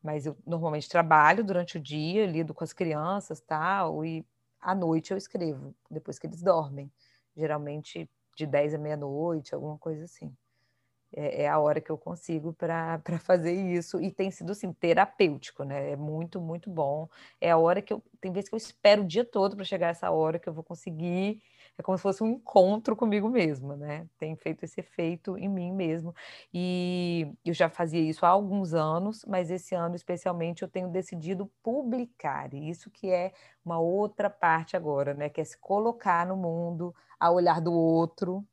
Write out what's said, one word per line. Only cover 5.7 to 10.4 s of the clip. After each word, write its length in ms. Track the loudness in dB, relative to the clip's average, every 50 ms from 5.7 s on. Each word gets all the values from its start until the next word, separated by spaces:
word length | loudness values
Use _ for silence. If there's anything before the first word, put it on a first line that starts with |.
| -18 _ _ _
depois 300 | -12 -12 -10 -10 -12 -10
que 80 | -10 -12
eles 140 | -12 -2
dormem. 500 | 2 4 4 4 2 -2 -8 -12 -12 -14 _ _ _ _ _ _ _ _ _
Geralmente 760 | -4 -2 -2 -2 -2 -4 -6 -8 -10 -12 -12 -12 -12 -12 -12 _ _ _ _ _
de 100 | -8 -6
dez 280 | 0 2 2 2 2 0
à 40 | -4
meia-noite, 760 | -4 -6 -6 -6 -6 -6 -4 -4 -2 -2 -2 -4 -6 -6 -8
alguma 220 | -8 -6 -8 -10 -8
coisa 260 | -8 -8 -8 -8 -10
assim. 300 | -16 -18 -16 -16 -16 -16 _